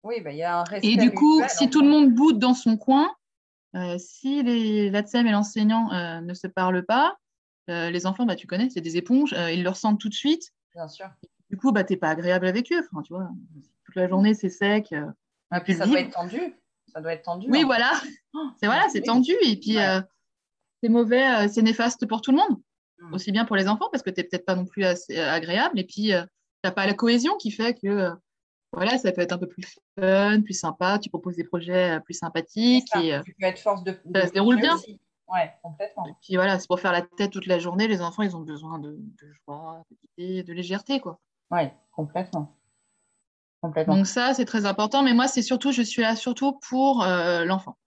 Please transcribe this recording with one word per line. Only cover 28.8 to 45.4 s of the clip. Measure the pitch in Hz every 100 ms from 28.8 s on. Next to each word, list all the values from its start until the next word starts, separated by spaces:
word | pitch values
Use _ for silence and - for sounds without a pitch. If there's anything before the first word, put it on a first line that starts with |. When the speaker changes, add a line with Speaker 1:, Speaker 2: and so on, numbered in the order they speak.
| 196 254
Speaker 2:
ça | 202
peut | 180
être | 175
un | 180
peu | 180
plus | - 180 - _ -
fun, | 190 190 202 214
plus | 214 185
sympa. | 165 156 185 208
Tu | -
proposes | 170 180 170
des |
projets, | 170 175 170 185 180 160
euh, |
plus | -
sympathiques | 175 165 165 165 214 240 247 254
Speaker 1:
C'est | 208
ça. |
Speaker 2:
et, | 165
euh, | 143
Speaker 1:
Tu | - -
peux | 185
être | 185
force | 214 196
de, | 180 185
de | - 190
Speaker 2:
ça | 180
se |
déroule | 196 214 240
Speaker 1:
projet | 302
Speaker 2:
bien. | 339
Speaker 1:
aussi. | - 202 _ _ _
Ouais, | 185 160 _
complètement. | 170 147 202 - 165
Speaker 2:
Et | 165
puis | - 185
voilà, | 196 185
c'est | -
pour | 180
faire | 185
la | 175
tête | 175 - 202
toute | 196 185
la | 175
journée. | 175 180 220
Les | 196
enfants, | 170 170
ils | 202 170
ont |
besoin | 156 151 160 165
de, | 147
de | 151 143 - 147 147 -
joie, | 147 160 165 165
de | _ _ -
gaieté, | 180 185
de | 175
légèreté, | 170 175 196 - 269
quoi. | 180 170 _ _ _
Speaker 1:
Ouais, | 175 139 _ _
complètement. | - 151 175 185 165 147 _ _ _ _ _ _ _ _ _ _ _
Complètement. | 165 156 160 190
Speaker 2:
Donc | 196
ça, | 247 247
c'est | 262
très | 240 226 202
important. | 202 214 269
Mais | 269
moi, | 233 262
c'est | 262